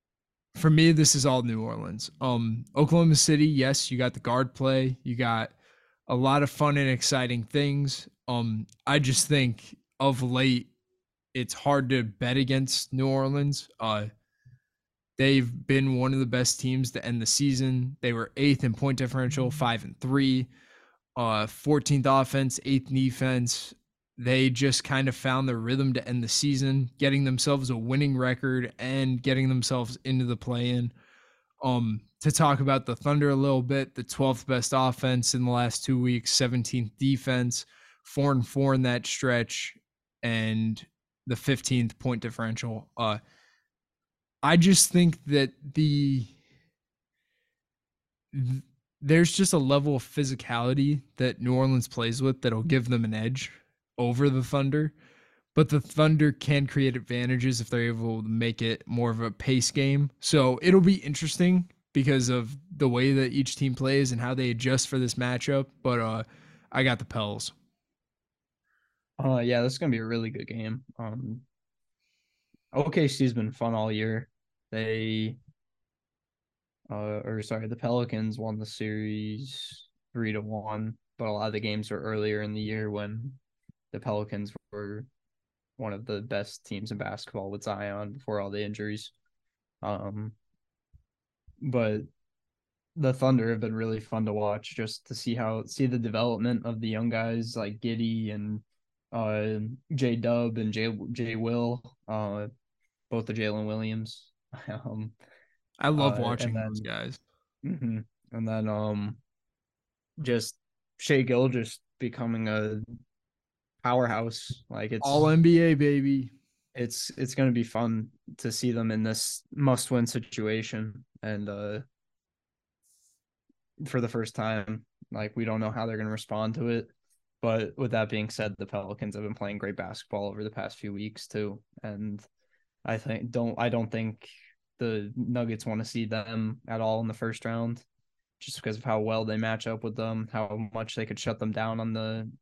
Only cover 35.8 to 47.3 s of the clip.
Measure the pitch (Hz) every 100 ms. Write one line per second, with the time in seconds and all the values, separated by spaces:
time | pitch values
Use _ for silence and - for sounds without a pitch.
35.8 | - 127 123 120 - - 127 123 117 127
36.8 | 110 - 135 131 135 127 123 - - _
37.8 | - _ - - 143 131 117 139 139 135
38.8 | 127 120 - - 131 120 113 - - -
39.8 | _ _ _ _ 120 113 110 110 110 110
40.8 | - _ _ _ - 117 - 131 - 127
41.8 | 117 - 131 117 113 110 113 110 117 110
42.8 | - - 113 107 - _ _ _ _ _
43.8 | _ _ _ _ _ _ 139 170 180 185
44.8 | - 180 170 156 143 143 135 - 147 147
45.8 | 156 143 139 135 104 - _ _ _ _
46.8 | _ _ _ _ _